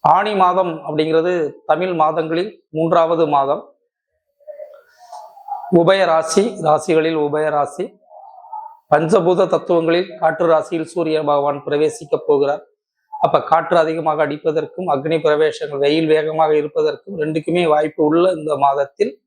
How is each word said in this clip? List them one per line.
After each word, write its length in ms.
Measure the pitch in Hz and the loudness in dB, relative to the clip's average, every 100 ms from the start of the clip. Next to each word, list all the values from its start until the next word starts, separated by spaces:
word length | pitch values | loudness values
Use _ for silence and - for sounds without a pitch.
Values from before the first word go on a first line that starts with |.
ஆனி 340 | 147 170 208 202 | 4 2 2 2
மாதம் 360 | 185 180 180 | 2 2 -2
அப்படிங்கிறது 580 | 160 160 151 156 160 170 180 147 - - | -4 -6 -4 0 0 0 -2 -4 -8 -2
தமிழ் 280 | 156 185 | -2 -2
மாதங்களில் 580 | 170 156 160 160 165 202 - _ | 0 0 0 -4 -4 -4 -10 _
மூன்றாவது 580 | 156 165 170 165 170 156 | -4 0 2 2 2 2
மாதம். 360 | 143 139 165 - _ _ _ _ _ _ _ 571 - - - _ _ 719 - - - - - - 175 | 2 0 -4 -6 _ _ _ _ _ _ _ -20 -20 -20 -20 _ _ -20 -20 -20 -20 -12 -12 2 4
உபய 300 | 170 196 180 | 4 2 2
ராசி, 380 | 160 160 - 220 190 | 0 0 0 -2 -2
ராசிகளில் 560 | 160 151 151 160 160 160 | 0 0 2 0 0 -2
உபய 320 | 147 151 151 | -2 -2 -2
ராசி. 360 | 151 139 - 220 _ _ - - - - - - - _ | -2 -4 -6 -12 _ _ -20 -20 -20 -16 -14 -16 -20 _
பஞ்சபூத 580 | 147 160 202 170 180 185 | 2 4 2 2 2 2
தத்துவங்களில் 600 | 165 - 170 165 170 190 - | 0 0 0 2 0 -2 -2
காற்று 260 | 160 160 170 | -2 0 2
ராசியில் 380 | 156 - 170 160 | 2 0 -6 -6
சூரிய 380 | 175 160 156 | -4 -2 0
பகவான் 360 | 147 143 143 143 - | 0 0 0 -4 -4
பிரவேசிக்க 520 | 147 151 151 156 160 - | 0 0 -2 -6 -6 2
போகிறார். 360 | 143 139 151 - _ _ _ _ 855 | 2 2 -2 -8 _ _ _ _ -4
அப்ப 220 | 784 156 | 0 0
காற்று 340 | - 160 160 170 | 2 0 2 2
அதிகமாக 500 | 160 160 160 156 147 | 2 0 -2 0 -2
அடிப்பதற்கும், 600 | 151 170 156 151 - 185 | -2 -2 -2 -4 -8 -4
அக்னி 300 | 143 151 160 156 | -2 0 0 2
பிரவேசங்கள், 520 | 151 156 151 151 143 | 2 2 0 -8 0
வெயில் 300 | 143 156 160 | 2 2 2
வேகமாக 480 | 156 151 156 156 151 | 2 2 0 2 2
இருப்பதற்கும் 600 | 151 165 151 139 - 196 | 0 -2 -2 -2 -10 -6
ரெண்டுக்குமே 480 | 151 156 156 175 170 | -4 -4 -2 0 2
வாய்ப்பு 360 | 147 156 - | 2 0 0
உள்ள 280 | 151 165 185 | 2 2 2
இந்த 240 | 170 151 143 | 0 -4 0
மாதத்தில் 560 | 139 139 139 _ 208 - | 2 2 -4 _ -4 -4